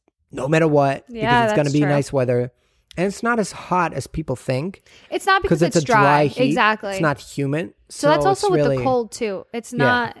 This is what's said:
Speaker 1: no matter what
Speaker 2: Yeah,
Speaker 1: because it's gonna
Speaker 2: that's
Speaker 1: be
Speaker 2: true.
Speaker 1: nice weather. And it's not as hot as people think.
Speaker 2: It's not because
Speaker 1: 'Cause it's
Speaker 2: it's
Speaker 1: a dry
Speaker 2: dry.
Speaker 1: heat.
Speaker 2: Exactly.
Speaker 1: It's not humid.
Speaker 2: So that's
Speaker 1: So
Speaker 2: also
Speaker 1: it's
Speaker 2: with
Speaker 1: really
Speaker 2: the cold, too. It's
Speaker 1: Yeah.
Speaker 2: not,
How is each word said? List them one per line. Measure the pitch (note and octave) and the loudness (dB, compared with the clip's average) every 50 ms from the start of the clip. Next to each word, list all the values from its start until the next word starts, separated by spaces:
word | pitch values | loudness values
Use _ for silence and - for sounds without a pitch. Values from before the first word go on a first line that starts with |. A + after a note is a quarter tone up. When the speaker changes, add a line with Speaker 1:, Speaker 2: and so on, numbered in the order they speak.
| _ _ _ _ _ _ | _ _ _ _ _ _
Speaker 1:
no | - - B2 C#3+ | -10 -8 -2 0
matter | D#3+ D#3+ E3 D#3+ | 2 2 4 4
what | D3 C#3+ C#3 C#3 C3+ - - - | 4 4 4 2 0 -2 -8 -14
Speaker 2:
Yeah, | A#3+ A3+ | -10 -4
Speaker 1:
because | G#3+ A3 A#3+ A#3+ A#3 | -2 2 2 2 2
it's | G#3+ | 2
gonna | G#3+ - D3 | 2 0 0
Speaker 2:
that's | C#3+ C#3 | 2 2
Speaker 1:
be | D3+ | 0
Speaker 2:
true. | D3 C#3+ | 2 2
Speaker 1:
nice | C#3+ C#3+ C#3 - C#3 | 2 0 0 0 0
weather. | C3+ B2+ B2 B2 B2 B2 B2+ _ _ _ _ _ _ _ _ - - | -2 0 2 0 0 -2 -4 _ _ _ _ _ _ _ _ -6 -4
And | F3 G3+ | -4 -4
it's | F#3+ - | -4 -4
not | - A#3 A#3+ A3+ | -2 -2 0 0
as | G3 - | -2 -4
hot | - - - - F3+ F3+ F3 D#3+ - | -6 -14 -6 -2 0 0 0 0 -2
as | C#3 - - | -6 -10 -8
people | - D#3+ D#3+ - B2+ - | -8 -8 -6 -6 -6 -8
think. | - - C3 B2+ D3+ G3 - - _ _ - - _ - | -4 -4 -4 -4 -4 -6 -10 -12 _ _ -20 -20 _ -10
Speaker 2:
It's | - F#4+ - | -10 -6 0
not | G4 F#4+ G4 | 0 0 2
because | F#4 G4 - D3 | 2 2 2 2
Speaker 1:
'Cause | F3 E3 | 2 2
it's | - | 2
Speaker 2:
it's | E3+ D3 | 0 0
Speaker 1:
a | |
dry | B2+ A3+ G#3+ | 4 4 4
Speaker 2:
dry. | G3+ C#3+ D3 D3 D3+ C#3+ | 6 6 4 4 2 2
Speaker 1:
heat. | - A#3+ B3+ - | 0 0 0 0
Speaker 2:
Exactly. | - B3 A3 G#3+ G#3+ G#3+ - G3 | 2 2 2 2 2 0 -4 -8
Speaker 1:
It's | G3 - | -4 -2
not | E3 D3+ C#3+ - | 0 0 -2 -2
humid. | - - - - C#3 C#3 C#3 D#3 F#3+ G#3 - _ _ _ | -8 -14 -8 -6 -4 -4 -2 -4 -6 -8 -12 _ _ _
Speaker 2:
So | - - C#4+ C#4+ | -12 -2 2 2
that's | D#4 D4+ D4 | 2 4 2
Speaker 1:
So | F#4+ | 0
Speaker 2:
also | G4 - - G4+ | 0 0 0 0
Speaker 1:
it's | |
Speaker 2:
with | F4+ D4+ | 2 2
Speaker 1:
really | D4 - - - | 2 2 0 0
Speaker 2:
the | B2 | 0
cold, | C4 B3+ B3 A#3 G#3 | 0 0 0 -2 -4
too. | - - A#3+ G#3 F#3+ F3 - _ | -8 -6 -6 -6 -6 -8 -12 _
It's | - A#3 A3 - B3 | -12 -12 -12 -8 -4
Speaker 1:
Yeah. | A#3+ | 0
Speaker 2:
not, | A#3+ B3 B3 A#3+ A#3+ A3+ - - | 0 2 2 0 -2 -4 -8 -14